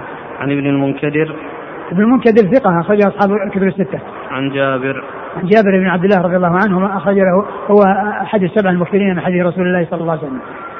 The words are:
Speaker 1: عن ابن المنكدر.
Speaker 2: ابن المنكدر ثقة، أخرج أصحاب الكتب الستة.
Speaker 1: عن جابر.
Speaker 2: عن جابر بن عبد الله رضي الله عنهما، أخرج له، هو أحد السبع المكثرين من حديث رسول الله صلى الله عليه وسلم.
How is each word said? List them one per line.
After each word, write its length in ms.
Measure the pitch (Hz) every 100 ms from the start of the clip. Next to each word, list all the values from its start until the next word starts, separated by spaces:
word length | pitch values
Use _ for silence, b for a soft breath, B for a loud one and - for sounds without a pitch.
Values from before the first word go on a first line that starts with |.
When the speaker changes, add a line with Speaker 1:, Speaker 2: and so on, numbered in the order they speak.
| - - - -
Speaker 1:
عن 120 | 135
ابن 140 | 143 139
المنكدر. 720 | 139 139 139 147 147 156 - - - - - -
Speaker 2:
ابن 100 | 175
المنكدر 500 | 220 254 233 226 190
ثقة، 260 | 254 208 170
أخرج 180 | 170 208 202
أصحاب 240 | 196 196 208 196
الكتب 160 | 196
الستة. 360 | 190 190 185 160 - - -
Speaker 1:
عن 180 | 131 135
جابر. 540 | 139 135 131 135 131 - - - -
Speaker 2:
عن 100 | 175
جابر 320 | 214 202 190
بن 80 | 185
عبد 160 | 175
الله 180 | 185 196
رضي 140 | 175 180
الله 240 | 175 175 214
عنهما، 320 | 180 196 196
أخرج 180 | 202 202
له، 300 | 185 180 208 - -
هو 100 | 202 190 196 208 208
أحد 220 | 190 220
السبع 260 | 180 220 190
المكثرين 460 | 180 170 196 202 175
من 60 |
حديث 240 | 175 180 175
رسول 220 | 175 180
الله 200 | 180 165
صلى 100 | 170
الله 100 | 170
عليه 100 | 156
وسلم. 180 | 147 131 - - - -